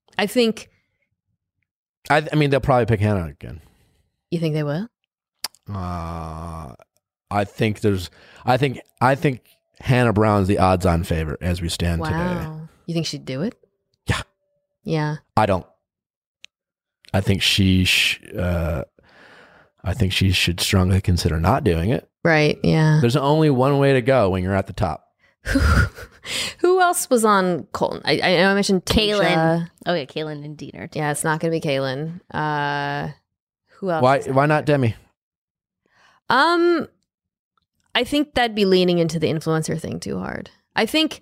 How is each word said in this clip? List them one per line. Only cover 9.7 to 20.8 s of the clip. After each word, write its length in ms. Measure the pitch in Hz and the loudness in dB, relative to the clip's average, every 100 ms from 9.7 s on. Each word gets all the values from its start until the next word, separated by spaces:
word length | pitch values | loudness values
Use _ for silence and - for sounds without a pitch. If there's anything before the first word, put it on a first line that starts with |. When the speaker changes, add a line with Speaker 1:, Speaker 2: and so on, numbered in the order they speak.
| _ | _
Speaker 2:
Hannah 340 | - 127 120 | 0 2 4
Brown's 340 | 101 107 104 92 | 4 4 4 2
the 100 | 101 | 2
odds-on 440 | 92 92 92 82 | 4 4 2 0
favorite 380 | 90 82 78 - | 0 -4 -4 -6
as 200 | 87 87 | -4 -4
we 80 | 85 | -4
stand 340 | - 85 82 | -4 -2 -2
today. 120 | - 160 | -4 -4
Speaker 1:
Wow. 520 | 180 - 156 156 160 _ - | -4 -6 -8 -12 -16 _ -8
You 60 | |
think 120 | 170 156 | -6 -4
she'd 200 | 143 139 | -8 -10
do 160 | 131 | -6
it? 160 | 208 - _ _ _ _ - | -6 -8 _ _ _ _ -6
Speaker 2:
Yeah. 140 | - - _ _ _ _ _ | -6 -6 _ _ _ _ _
Speaker 1:
Yeah. 320 | - 160 151 151 - - | -6 -4 -2 -6 -6 0
Speaker 2:
I 80 | 107 | 2
don't. 200 | 92 - _ _ _ _ _ _ _ - _ _ _ _ _ _ | 0 -4 _ _ _ _ _ _ _ -20 _ _ _ _ _ _
I 80 | 101 | -2
think 200 | 101 95 | 0 0
she 440 | - - 95 92 90 | 0 2 4 4 4
sh-, 360 | - - - 50 107 | 2 0 -4 -8 -6
uh, 460 | 90 87 80 82 - _ _ _ - - - _ _ _ | -2 -2 -2 -4 -8 _ _ _ -20 -20 -20 _ _ _
I 100 | 95 | -6
think 200 | 92 92 | 0 0
she 180 | - 95 | 2 2
should 280 | 90 - 85 | 2 0 -2
strongly 420 | - 98 | 0 2